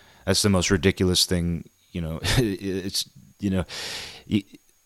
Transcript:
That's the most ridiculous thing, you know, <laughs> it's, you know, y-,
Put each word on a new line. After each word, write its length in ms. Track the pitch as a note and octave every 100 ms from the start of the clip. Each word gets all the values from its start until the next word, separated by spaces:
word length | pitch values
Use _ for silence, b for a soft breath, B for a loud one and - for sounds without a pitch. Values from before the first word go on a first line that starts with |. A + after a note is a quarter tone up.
| b b -
That's 160 | G2
the 80 | G#2+
most 220 | F#2+ E2+
ridiculous 540 | G2 F#2+ - F#2 F2+ -
thing, 440 | F2+ E2+ E2+ - _ _
you 100 | F2+
know, 180 | D#2+ D#2+
<laughs> 160 | - B2
it's, 720 | A2+ F#2 G2 F#2+ F#2 - - - - _
you 120 | G2+
know, 140 | F#2+ E2+ B B B B B -
y-, 160 | - - - _ _